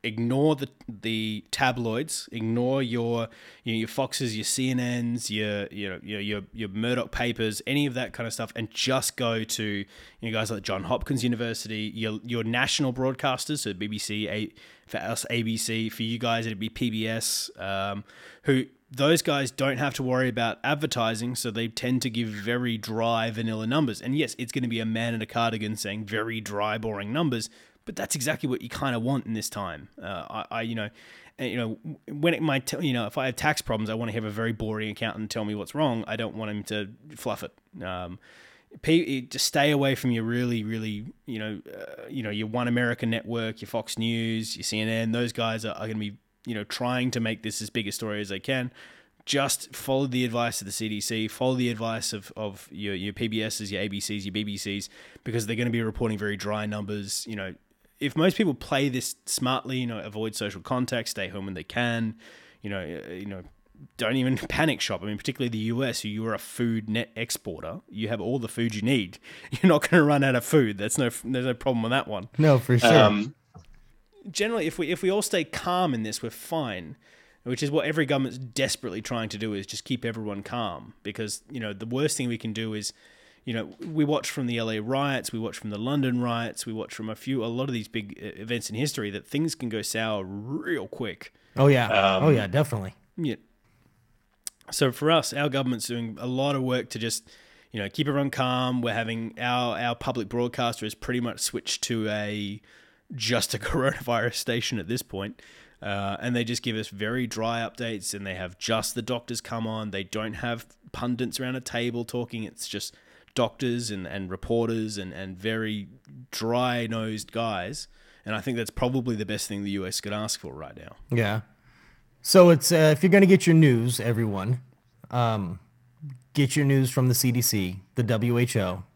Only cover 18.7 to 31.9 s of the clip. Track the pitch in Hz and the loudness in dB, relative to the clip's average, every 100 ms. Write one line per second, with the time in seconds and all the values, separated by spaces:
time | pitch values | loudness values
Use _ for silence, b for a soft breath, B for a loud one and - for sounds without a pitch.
18.7 | _ _ 127 139 165 - 143 135 - 135 | _ _ 0 4 4 4 0 -2 -2 -2
19.7 | 127 143 127 131 127 131 117 117 - 123 | 0 -2 0 0 2 2 2 0 0 -2
20.7 | 147 151 - 113 113 120 127 120 110 117 | 0 0 0 0 0 -4 -4 -4 -2 -4
21.7 | - 123 127 127 113 113 104 101 120 123 | -2 0 2 2 -2 -2 -2 -2 0 0
22.7 | 113 107 110 113 113 113 110 113 110 110 | -2 -4 0 2 2 0 -2 -2 -2 0
23.7 | 143 139 101 - 143 135 - 120 143 123 | 2 2 0 -2 0 0 -2 -6 -2 -2
24.7 | 113 110 110 117 117 107 117 117 110 107 | -2 0 0 -2 -2 -2 0 0 0 -4
25.7 | 107 104 104 104 110 113 113 104 101 107 | -4 -4 -6 -4 -2 -2 -4 -4 -2 -2
26.7 | 110 110 101 101 135 165 120 107 b b | -2 -4 -6 -4 0 0 0 -4 b b
27.7 | b - 185 190 156 127 151 147 127 120 | b -14 -8 -4 -2 0 -2 -2 -4 -4
28.7 | - 139 120 117 135 110 110 - 107 95 | -4 -2 0 0 0 0 -4 -4 -6 -6
29.7 | 78 69 - 90 92 - 110 - 117 113 | -8 -14 -12 -8 -8 -8 -8 -6 -4 -4
30.7 | 113 104 b b b b - 131 113 113 | -4 -6 b b b b -8 -6 -2 -4
31.7 | 110 - | -6 -10